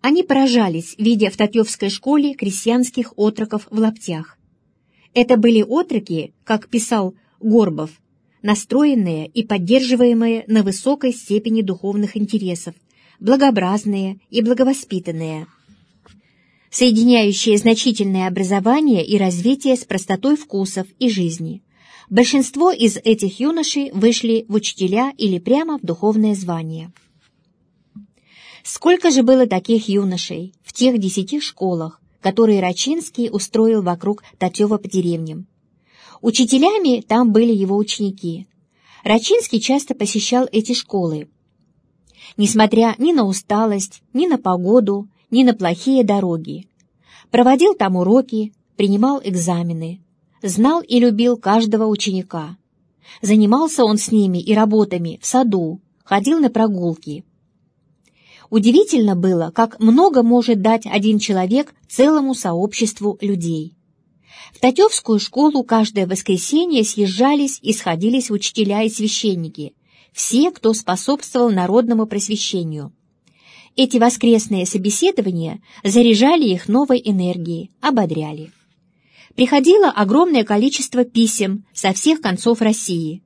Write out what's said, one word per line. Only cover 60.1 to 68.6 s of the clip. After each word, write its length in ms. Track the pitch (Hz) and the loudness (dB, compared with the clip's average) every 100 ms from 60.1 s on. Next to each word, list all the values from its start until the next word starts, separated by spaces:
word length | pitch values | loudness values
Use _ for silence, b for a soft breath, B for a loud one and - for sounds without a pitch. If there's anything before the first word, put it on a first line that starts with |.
| 269 | 4
может 400 | 233 247 233 220 | 4 2 2 2
дать 240 | 208 226 - | 2 0 0
один 320 | 208 208 214 | -2 0 0
человек 560 | - 190 185 247 294 _ _ | 0 -2 0 0 -2 _ _
целому 460 | - 277 311 269 254 | 2 4 4 0 -4
сообществу 840 | 190 170 208 - 220 - 202 202 | -4 -2 -4 -2 -4 -2 -6 -4
людей. 540 | 208 196 170 160 160 _ _ _ _ _ B B B | -4 -4 -4 -6 -8 _ _ _ _ _ B B B
В 60 | _ | _
Татёвскую 600 | 254 262 427 - - 214 | 2 4 2 2 0 -2
школу 440 | - - 302 285 | 0 2 2 2
каждое 420 | 254 226 220 208 185 | 0 0 0 -2 -4
воскресенье 800 | 190 - 185 - 294 349 277 | -4 -2 -2 0 0 2 0
съезжались 760 | 220 - 202 190 262 294 277 - | 0 0 -2 2 2 2 -2 -4
и 100 | - | -4
сходились 560 | 220 - 165 208 254 247 | -4 -2 -2 0 -2 -2
учителя 540 | 208 - - | -4 -4 -4